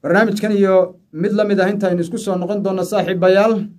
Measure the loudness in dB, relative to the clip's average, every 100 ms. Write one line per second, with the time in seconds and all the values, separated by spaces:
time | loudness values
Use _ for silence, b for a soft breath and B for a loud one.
0 | 2 2 2 0 -2 0 4 4 2 -4
1 | _ -6 -2 0 0 0 0 0 -2 -2
2 | -4 -6 -4 -4 -4 -4 -4 -4 -2 -2
3 | -2 0 4 4 4 0 -4